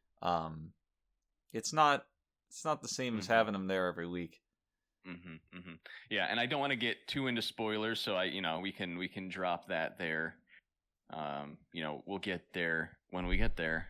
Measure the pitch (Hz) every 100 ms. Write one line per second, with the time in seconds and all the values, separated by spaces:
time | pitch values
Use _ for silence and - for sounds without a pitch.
0 | _ _ 90 85 80 80 80 - _ _
1 | _ _ _ _ _ 113 - 156 147 143
2 | - _ _ _ _ - 156 151 - -
3 | 127 110 95 113 107 98 95 95 90 85
4 | 85 87 82 - _ _ _ _ _ _
5 | 92 90 85 80 - 92 87 82 - -
6 | - 104 90 113 123 147 139 127 117 -
7 | - - 131 117 - - 110 107 110 110
8 | - 95 92 90 85 80 98 92 92 85
9 | 92 101 92 90 90 87 - 85 80 -
10 | 85 80 80 - _ - _ _ _ _
11 | - 80 76 71 73 76 _ 82 78 73
12 | - 98 98 87 - 90 85 82 80 -
13 | _ 90 90 90 - - 80 82 -